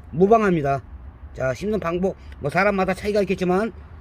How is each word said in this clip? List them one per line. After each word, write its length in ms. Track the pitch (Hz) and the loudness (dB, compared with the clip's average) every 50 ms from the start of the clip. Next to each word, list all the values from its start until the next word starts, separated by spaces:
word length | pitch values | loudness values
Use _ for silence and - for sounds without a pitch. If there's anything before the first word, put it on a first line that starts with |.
| - - | 0 -4
무방합니다. 720 | - 147 185 202 226 226 214 202 180 165 139 139 139 135 - - - - - - - - - - - | 0 4 6 6 6 6 6 4 2 2 2 0 0 -2 -4 -8 -16 -18 -16 -18 -18 -18 -18 -14 -8
자, 200 | - 131 131 127 | -4 -2 -2 -2
심는 260 | - 175 202 214 202 | -2 -2 -2 -2 -2
방법, 360 | 165 165 170 180 185 190 165 - - - - - | -2 -2 -2 0 0 -2 -2 -4 -10 -18 -12 -8
뭐, 100 | - 143 | -6 -2
사람마다 440 | - 170 196 208 196 190 185 185 185 | 0 2 2 2 2 2 0 0 -2
차이가 280 | - - 208 202 214 | -2 -2 -2 0 0
있겠지만 520 | 196 175 190 185 185 175 175 185 220 233 - - - - - - | 0 0 0 0 0 0 2 2 0 -2 -4 -8 -16 -18 -18 -18